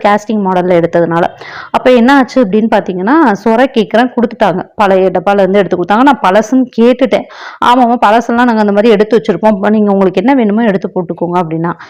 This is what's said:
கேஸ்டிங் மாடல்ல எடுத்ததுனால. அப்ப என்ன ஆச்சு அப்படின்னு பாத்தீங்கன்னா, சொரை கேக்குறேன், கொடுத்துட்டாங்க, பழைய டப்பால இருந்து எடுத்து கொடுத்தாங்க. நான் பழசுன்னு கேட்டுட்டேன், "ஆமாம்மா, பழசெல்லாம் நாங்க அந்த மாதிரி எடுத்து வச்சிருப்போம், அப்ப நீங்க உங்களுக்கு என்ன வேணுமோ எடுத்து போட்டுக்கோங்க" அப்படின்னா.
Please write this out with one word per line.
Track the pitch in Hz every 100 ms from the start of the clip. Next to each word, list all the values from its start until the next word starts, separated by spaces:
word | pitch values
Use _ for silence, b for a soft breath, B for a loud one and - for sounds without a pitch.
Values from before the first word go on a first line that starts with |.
| 208
கேஸ்டிங் | 202 - 214 196
மாடல்ல | 180 180 175
எடுத்ததுனால. | 165 170 165 170 180 B B B B
அப்ப | - -
என்ன | 247 233 277
ஆச்சு | 254 262 208
அப்படின்னு | 214 220 214
பாத்தீங்கன்னா, | 196 180 196 311 269
சொரை | 196 233 226 269
கேக்குறேன், | 240 196 214 254 -
கொடுத்துட்டாங்க, | 220 - 202 175 - -
பழைய | 202 190 185
டப்பால | 180 175 202
இருந்து | 185 202
எடுத்து | 180 175
கொடுத்தாங்க. | 175 214
நான் | 285 262
பழசுன்னு | 185 202 220 262 254 -
கேட்டுட்டேன், | 233 254 247 196 - B B B -
"ஆமாம்மா, | 254 233 240 214
பழசெல்லாம் | 226 240 233 247
நாங்க | 220
அந்த | 208
மாதிரி | 202 233
எடுத்து | 202 214 220
வச்சிருப்போம், | 214 170 214 196
அப்ப | 202
நீங்க | 214 208
உங்களுக்கு | 196 190 185
என்ன | 220 277
வேணுமோ | 214 214
எடுத்து | 233 190 196 185
போட்டுக்கோங்க" | 170 170 170 175
அப்படின்னா. | 165 160 170 -